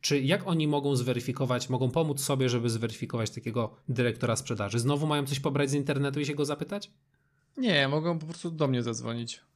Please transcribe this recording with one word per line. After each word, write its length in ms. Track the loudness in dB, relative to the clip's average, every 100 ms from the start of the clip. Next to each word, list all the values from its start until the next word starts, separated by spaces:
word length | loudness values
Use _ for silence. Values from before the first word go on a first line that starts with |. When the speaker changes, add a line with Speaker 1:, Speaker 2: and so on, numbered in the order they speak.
Speaker 1:
czy 180 | 0 0
jak 260 | 2 0 0
oni 200 | 0 2
mogą 280 | 0 0 0
zweryfikować, 720 | 0 -2 -4 -4 -2 -2 -2
mogą 220 | 4 4
pomóc 300 | 6 2 2
sobie, 260 | 0 4 4
żeby 200 | 4 2
zweryfikować 600 | 0 -2 -2 -4 -2 -2
takiego 460 | -4 -4 -2 -2 -4 -6
dyrektora 460 | 0 2 2 0 -2
sprzedaży? 440 | -2 -4 -2 0
Znowu 280 | 2 0 2
mają 180 | 0 0
coś 140 | -2
pobrać 300 | -2 0 2
z 40 |
internetu 460 | 0 0 0 0 -2
i 60 | -4
się 100 | -2
go 100 | -2
zapytać? 460 | -2 -6 -8 -10 _ _ _ _ _ _ -4
Speaker 2:
Nie, 300 | 0 2 2
mogą 320 | 2 0 -2
po 60 | -4
prostu 260 | -8 -8
do 160 | 0 0
mnie 160 | 2
zadzwonić. 580 | 0 -4 -6 -6 -8 -10 _